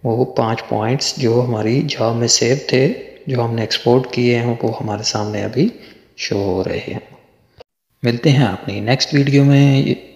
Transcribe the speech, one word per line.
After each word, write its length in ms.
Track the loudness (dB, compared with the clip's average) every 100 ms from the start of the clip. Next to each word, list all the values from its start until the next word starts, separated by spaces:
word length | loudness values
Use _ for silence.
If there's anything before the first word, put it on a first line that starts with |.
वो 220 | -2 0 0 0
पांच 220 | 0 -2
points 580 | -4 -4 -2 -2 -4 -2
जो 200 | 0 2
हमारी 400 | 0 -2 0 0
Java 340 | -2 -2 -2 0
में 120 | 0
save 380 | 2 2 0 0
थे, 160 | 2 2 -2 -10 -14 -6
जो 120 | -2
हमने 220 | -2 -2
export 500 | -4 -2 2 2 2
किए 220 | -2 0 2
हैं, 220 | 0 -2
वो 80 | -4 -4
हमारे 220 | -6 -4
सामने 400 | -4 -4 -4 -4
अभी 280 | -4 0 0 -2 -20 -20 _ -12
शो 200 | -4 -2
हो 240 | -2 -2
रहे 160 | -4 -6
हैं। 240 | -8 -10 -12 -20 _ _ _ _ -20 _ _ _
मिलते 280 | -4 0 2
हैं 160 | 4 2
अपनी 340 | -2 -8 -6
next 340 | -2 0 0
video 300 | 0 2 4
में। 520 | 6 6 6 4 2 -2 -6